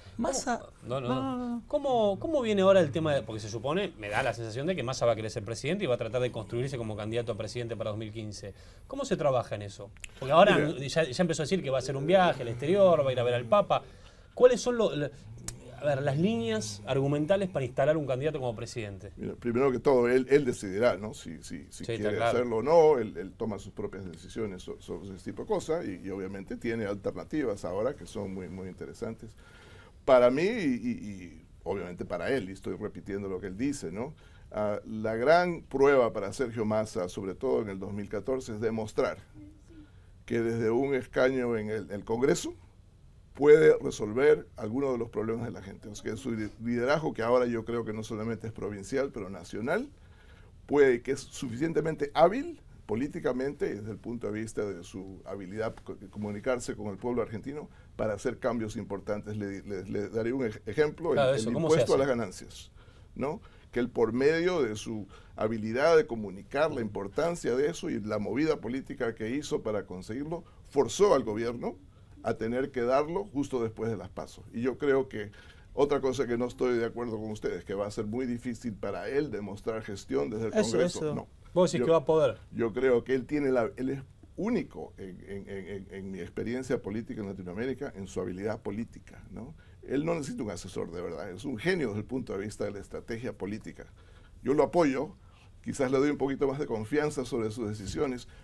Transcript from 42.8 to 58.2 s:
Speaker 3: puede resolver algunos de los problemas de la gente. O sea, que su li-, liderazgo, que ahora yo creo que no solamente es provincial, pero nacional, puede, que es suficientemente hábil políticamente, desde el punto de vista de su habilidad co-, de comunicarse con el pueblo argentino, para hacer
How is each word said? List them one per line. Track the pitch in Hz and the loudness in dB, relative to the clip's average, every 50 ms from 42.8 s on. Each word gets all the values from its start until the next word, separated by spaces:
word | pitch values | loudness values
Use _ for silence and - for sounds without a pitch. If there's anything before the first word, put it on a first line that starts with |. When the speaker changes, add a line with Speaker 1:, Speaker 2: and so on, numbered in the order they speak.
| - - - - - - - - - - - | -20 -20 -20 -20 -20 -20 -20 -20 -20 -16 -2
Speaker 3:
puede | - 139 147 151 160 156 - - - | 6 10 12 12 12 12 10 8 8
resolver | 131 135 123 - - 107 107 127 143 151 - - 107 - - | 6 6 6 4 -4 -2 2 4 6 6 6 6 2 -4 -10
algunos | - 117 107 113 135 143 135 127 | -8 -6 -4 -2 -2 0 0 0
de | 117 | -2
los | 113 110 | -4 -4
problemas | - 107 107 110 113 117 117 | -4 -4 -2 -2 -2 -4 -4
de | 117 | -6
la | - - | -8 -10
gente. | - 98 - - - 110 | -12 -14 -14 -14 -14 -14
O | 104 | -14
sea, | - - 110 | -10 -8 -6
que | 110 110 | -6 -6
su | - 127 | -4 -4
li-, | 117 110 107 101 - - 113 | -4 -4 -4 -6 -8 -6 -4
liderazgo, | 120 120 120 120 131 147 160 156 151 113 | -2 0 2 2 2 2 2 2 0 -2
que | 107 | 0
ahora | 113 117 123 127 123 | 2 4 4 6 4
yo | 120 120 113 113 | 4 2 -2 -2
creo | 117 117 117 110 | -2 -4 -4 -4
que | 110 107 | -4 -6
no | 110 107 | -6 -6
solamente | - 117 104 110 117 113 101 113 110 | -6 -6 -4 -4 -4 -4 -6 -6 -8
es | - | -8
provincial, | - - 101 104 98 98 - 135 131 139 139 - | -6 -6 -6 -6 -8 -6 -4 -2 0 0 -2 -4
pero | 117 95 90 | -8 -10 -10
nacional, | 98 85 85 - - 98 110 139 170 220 277 285 - - - - - - - - - - - - - - - | -10 -12 -12 -10 -8 -6 -2 -2 0 -2 -2 -4 -10 -18 -20 -20 -20 -20 -20 -20 -20 -20 -20 -20 -20 -16 -4
puede, | - 135 147 139 135 123 120 | 2 6 8 8 8 8 4
que | - - | 2 -2
es | 139 135 | -4 -4
suficientemente | - - - - 147 127 110 123 151 165 165 156 151 160 156 - 147 139 - | -6 -10 -12 -10 -8 -8 -4 -2 -2 0 0 0 0 0 -2 -2 -4 0 4
hábil | 139 160 180 208 269 302 349 302 - - - - - - | 6 6 6 6 4 -4 -6 -10 -14 -16 -20 -20 -14 -8
políticamente, | - 107 113 135 - 180 165 151 143 127 127 127 143 139 - 190 165 117 | -4 -2 -2 -2 -2 -4 -2 -2 -2 0 0 -2 -4 -4 -4 -4 -4 -4
desde | 104 104 110 | -4 -8 -8
el | 104 101 | -10 -10
punto | - 113 120 117 - 104 | -8 -8 -8 -6 -6 -6
de | 107 110 | -4 -4
vista | 113 110 - 110 104 | -6 -6 -4 -4 -4
de | 101 95 85 87 | -4 -6 -8 -12
su | - - 95 95 95 95 85 - | -12 -12 -12 -12 -12 -14 -14 -12
habilidad | - 98 101 95 87 98 110 110 113 - - - | -12 -10 -10 -10 -8 -6 -4 -4 -4 -6 -8 -10
co-, | - 87 | -14 -12
de | - 104 92 | -12 -14 -14
comunicarse | - 104 104 104 104 101 95 131 127 120 - - 120 | -10 -8 -6 -6 -6 -4 -2 -2 -2 -2 -4 -6 -8
con | - 104 104 | -8 -8 -8
el | 98 90 | -8 -6
pueblo | - 123 123 120 | -4 -4 -2 -2
argentino, | 107 98 117 104 104 131 143 151 - - - - - - - - | -2 -4 -6 -10 -10 -10 -10 -10 -12 -14 -16 -20 -20 -14 -8 -4
para | 113 107 104 | -4 -2 -2
hacer | 101 | -2